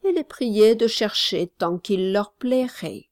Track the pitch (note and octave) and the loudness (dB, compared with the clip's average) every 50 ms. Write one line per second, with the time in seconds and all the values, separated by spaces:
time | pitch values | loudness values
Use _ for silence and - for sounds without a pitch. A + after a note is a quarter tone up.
0 | - G4 F4+ F4 C#4+ - - - C4+ A#3+ G#3 G#3+ G#3+ A3 A3+ A3 A#3 A#3 - - | 0 0 0 0 -2 -6 -6 -6 -4 -2 4 6 6 6 6 4 2 0 0 0
1 | A3+ G#3 - - - - - F3 F3 F3 _ _ F3+ E3+ F3 F3+ - - G3+ F#3 | -4 -2 -2 -2 -4 -2 -2 -2 -4 -4 _ _ -4 -4 -4 -4 -2 -2 -2 -2
2 | F#3 F#3+ F#3+ G#3 G#3 - _ _ - B3 B3+ B3+ B3+ B3 - - - D#3+ F#2+ G#2+ | 0 0 0 -2 -2 -4 _ _ -4 0 0 0 0 -2 -6 -10 -10 -10 -10 -12
3 | - _ | -16 _